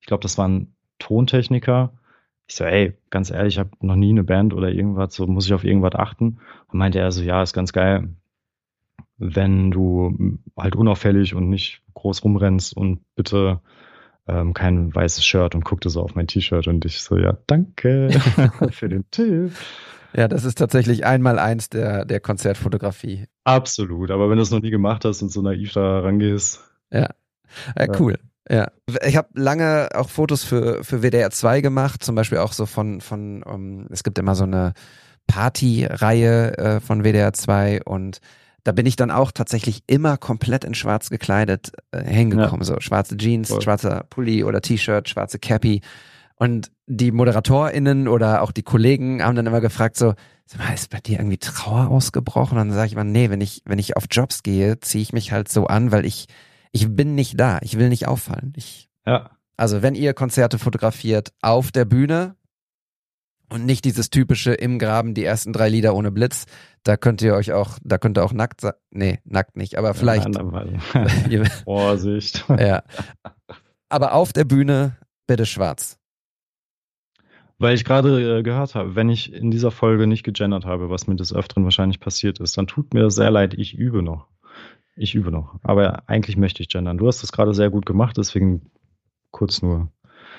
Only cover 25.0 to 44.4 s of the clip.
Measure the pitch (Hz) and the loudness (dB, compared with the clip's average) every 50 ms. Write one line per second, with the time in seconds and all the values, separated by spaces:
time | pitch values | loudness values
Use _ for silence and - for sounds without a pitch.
25 | - 110 101 - 104 98 98 104 98 98 95 90 101 101 - 101 98 95 95 95 | -2 -2 -2 -4 -6 -6 -4 -4 -2 -2 -2 -4 -6 -4 -2 0 0 2 0 0
26 | 90 95 98 104 104 104 101 101 101 - - - - _ _ _ _ _ - 107 | 0 0 2 2 2 2 0 0 -2 -6 -6 -10 -16 _ _ _ _ _ -2 -2
27 | 110 - - _ _ _ _ _ _ _ - - - - - - - 117 101 98 | -2 -2 -4 _ _ _ _ _ _ _ -20 -16 -14 -8 -4 -2 -2 0 2 2
28 | - 113 - - - _ _ _ _ - - 113 - - - _ _ - 120 - | 2 2 0 -2 -6 _ _ _ _ 0 0 0 0 -2 -6 _ _ -8 -6 -2
29 | - 139 139 160 156 - _ 135 135 135 147 160 165 156 156 151 143 - - - | 0 2 2 0 0 -2 _ -2 0 0 0 0 0 2 2 0 0 -2 -2 -4
30 | 131 - - - 156 151 151 135 - - 123 120 - - - - - - 135 120 | -4 -4 -2 -2 -2 0 -2 -4 -2 -2 -2 0 0 0 -2 -4 -4 -6 -2 0
31 | 110 127 113 120 113 98 - - - 113 123 143 143 139 135 135 131 139 - - | 0 2 2 2 2 0 -2 0 2 2 2 2 2 0 0 0 0 -2 -4 -4
32 | - - 117 110 110 - - 80 90 107 - - 110 104 - 110 107 107 101 90 | -6 -2 -2 0 0 0 0 -2 -2 -2 -4 -6 -6 -4 -4 -4 -4 -4 -6 -10
33 | - - 107 104 104 104 101 98 - - 104 98 98 98 98 95 - - 90 95 | -10 -12 -10 -10 -10 -10 -12 -14 -14 -14 -14 -12 -12 -12 -12 -14 -14 -14 -14 -8
34 | - - 98 - 92 98 95 92 98 92 95 92 92 90 90 - - - - - | -6 -4 -4 0 0 0 2 2 2 2 2 0 0 0 -2 -6 -12 -20 -20 -20
35 | - _ _ _ _ - - 95 107 131 - - 135 127 113 113 - - - - | -20 _ _ _ _ 0 0 2 0 -2 0 0 0 2 2 2 0 -2 -2 0
36 | 110 110 113 117 117 117 117 117 117 113 - - 90 107 107 110 - - 107 107 | 2 2 4 4 6 4 4 4 2 0 -2 -2 0 0 0 0 -2 -2 0 2
37 | 104 107 107 107 104 101 98 - - - 101 98 101 101 104 95 - - 98 92 | 2 4 4 4 2 2 0 -2 -2 0 2 2 2 0 0 -2 -4 -6 -6 -6
38 | 95 95 92 - _ _ _ _ _ _ _ _ _ 123 92 101 117 131 120 - | -6 -8 -10 -14 _ _ _ _ _ _ _ _ _ 0 0 2 2 2 2 2
39 | 123 120 78 120 135 117 - - 117 - 120 113 - 120 104 - - - 127 143 | 0 0 2 0 0 0 -2 -4 -4 -2 -2 -2 -2 -4 -6 -6 0 0 2 2
40 | 156 156 143 135 - - 123 107 - - 120 135 - - 113 - - 104 104 110 | 4 2 0 0 -2 -4 -4 -4 -2 -2 -2 -2 -2 -6 -8 -4 -2 -2 -2 -2
41 | - - - - - - 98 104 107 101 98 92 - - - - - _ - 90 | -4 -6 -8 -6 -2 0 2 2 2 0 0 -2 -4 -12 -18 -20 -18 _ -10 -8
42 | 87 - 98 110 117 113 98 107 107 - - - - 92 85 - - - 104 101 | -4 0 2 4 4 4 4 2 2 2 0 -2 -2 -4 -4 -4 -4 -2 -2 -2
43 | 98 - 107 104 104 117 117 113 110 - 107 104 101 107 104 101 - 101 95 92 | -2 -2 -4 -2 -2 0 0 0 -2 -2 -4 -2 0 0 0 0 0 -2 -4 -4
44 | - - - - 127 113 110 107 | -6 -8 -8 -4 -2 0 0 0